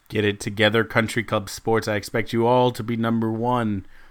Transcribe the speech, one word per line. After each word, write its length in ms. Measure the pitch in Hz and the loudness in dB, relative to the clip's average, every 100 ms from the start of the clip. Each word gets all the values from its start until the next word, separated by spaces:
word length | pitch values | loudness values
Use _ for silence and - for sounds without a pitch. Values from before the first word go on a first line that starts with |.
| - | -6
Get 180 | - 104 | 0 0
it 140 | 101 | 0
together, 440 | 117 101 107 113 | -4 2 4 4
Country 380 | 110 117 113 123 | 2 0 0 -2
Club 260 | - 110 98 | -2 -2 -4
Sports. 400 | - - 113 110 | -8 -2 0 0
I 60 | |
expect 400 | 104 - 120 101 | -4 -4 -4 -2
you 120 | 113 117 | 0 4
all 240 | 127 123 | 4 4
to 100 | 117 | 0
be 140 | 110 113 | -4 -2
number 340 | 113 113 113 | 0 2 0
one 540 | 113 120 123 110 101 - - - | 0 0 0 0 -2 -6 -18 -20